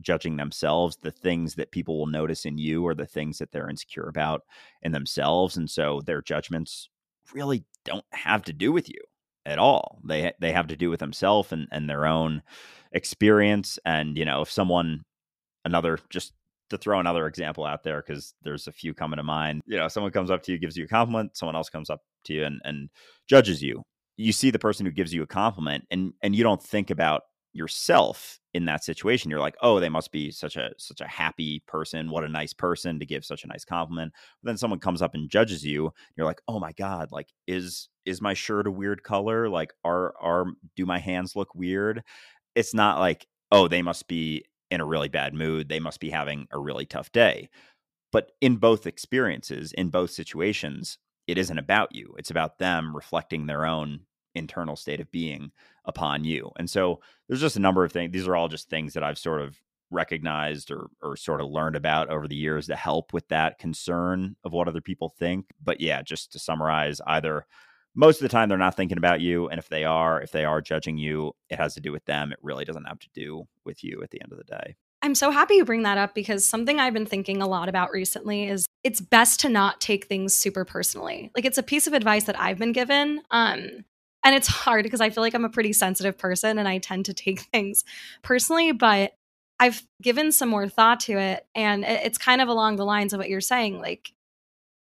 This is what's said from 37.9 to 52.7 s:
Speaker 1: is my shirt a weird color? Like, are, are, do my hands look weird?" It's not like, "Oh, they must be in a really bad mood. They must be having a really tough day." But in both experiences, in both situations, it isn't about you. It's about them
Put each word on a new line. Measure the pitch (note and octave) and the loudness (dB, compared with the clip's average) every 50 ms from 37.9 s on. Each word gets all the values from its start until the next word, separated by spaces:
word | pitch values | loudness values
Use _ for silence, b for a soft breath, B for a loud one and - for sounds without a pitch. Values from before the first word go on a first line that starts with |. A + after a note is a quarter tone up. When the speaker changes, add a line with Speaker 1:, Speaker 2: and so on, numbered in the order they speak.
| _ _ - | _ _ -8
Speaker 1:
is | F#2 F#2 F2+ | -8 -6 -4
my | G#2+ G#2 G2 | -2 -2 -2
shirt | F#2 - - A2 G#2 G2+ | -2 -2 -2 -2 0 0
a | G#2 G2 | -2 -2
weird | F#2+ G2 G2+ G2+ F#2 - | -4 -4 -4 -4 -4 -4
color? | - A2 G2 G2+ A2 A2+ A2+ A#2 A2 | -2 -2 0 0 0 0 0 0 0
Like, | F#2+ E2+ D#2+ D#2 - _ - | 0 -2 -4 -4 -6 _ -2
are, | E2+ F2 F2+ F#2 E2+ - - | 0 0 0 0 -2 -4 -4
are, | - E2+ E2+ F2 F#2 F2+ - - - E2+ _ | -2 0 2 2 0 -2 -6 -12 -18 -14 _
do | - F#2 | -6 -4
my | F2+ F2+ F2+ | -2 -2 -4
hands | E2+ F#2+ F#2 F2+ F2+ F2+ - | -4 -4 -4 -4 -4 -6 -6
look | G#2 G2 - - | -6 -8 -8 -6
weird?" | E2+ F2+ F2+ F#2 G2 G2+ G#2+ A2 A#2 A2+ B B B B B B B B _ - | -8 -4 -2 -2 0 0 -2 -2 -4 -8 B B B B B B B B _ 0
It's | A#2 A2 - - | 0 0 0 2
not | A2 G#2 G#2 F2+ D2 | 4 4 4 4 4
like, | F#2 F2+ F2 - - _ _ _ _ - G#2 | 4 2 2 0 -6 _ _ _ _ 6 8
"Oh, | G2+ F#2+ E2+ | 8 8 8
they | E2 F2 F2 | 4 2 0
must | E2+ E2+ - - - | 0 -4 -6 -6 -6
be | F2+ E2+ D#2+ D#2 D#2 D2+ - _ _ _ _ - | -4 -4 -2 -2 -4 -6 -8 _ _ _ _ -6
in | F2+ F2 | -4 -2
a | D#2 | -2
really | D2+ D#2+ D#2 D2 D2 | 0 0 0 0 0
bad | C2+ D2+ C#2 C#2 C#2+ | -2 -2 -2 -2 -2
mood. | D#2 D#2+ D#2+ D#2+ D#2+ D#2 C#2+ | -4 -2 -2 -2 -2 -4 -4
They | D2+ D#2+ | -4 -4
must | D#2+ D#2 D2 - | -4 -6 -8 -8
be | - D#2+ | -8 -4
having | D2 D#2+ D2+ C#2+ D2 D2 C#2 - | -4 -2 -2 -4 -6 -8 -10 -10
a | - C#2+ | -10 -8
really | D2 D2 C#2 B1+ D2 | -6 -6 -6 -6 -8
tough | - - D2+ - - - | -8 -8 -10 -8 -2 4
day." | A#2 A#2 G2+ C2+ - - - b b b b b b b _ _ _ _ _ - | 4 6 4 4 0 -6 -16 b b b b b b b _ _ _ _ _ 0
But | A2+ - - _ - | 0 0 0 _ 0
in | - C3 B2 | 2 2 4
both | A2 G2 A2+ A2+ G#2 - | 6 6 6 4 4 2
experiences, | F2 - - - - - C3 C3 G#2+ D#2 - - - - - D#2 D#2+ - | -6 -10 -10 -10 -4 -2 0 0 0 -2 -4 -8 -10 -10 -10 -10 -8 -4
in | - F#2 F2+ | -4 -2 0
both | D2+ F2+ F2+ E2+ | 2 0 0 0
situations, | - - D#2+ - - D2 E2+ G2+ G#2 - - D2+ C#2+ C#2 - - - - _ _ _ _ _ | -4 -8 -12 -10 -6 -2 -2 0 0 -2 -4 -8 -8 -10 -10 -12 -14 -16 _ _ _ _ _
it | - E2+ F2+ | -4 -2 -2
isn't | F#2 D#2+ D#2+ D#2 | -2 -2 -2 -6
about | D2 D2 G2 G#2+ G#2 - - | -2 2 2 2 2 0 -4
you. | G#1+ G#1+ G1+ - - | -12 -16 -16 -16 -16
It's | D2+ - | -12 -6
about | E2 E2 D#2+ D#2 - - | -2 -2 -2 -2 -4 -4
them | F#2+ F#2 | -2 0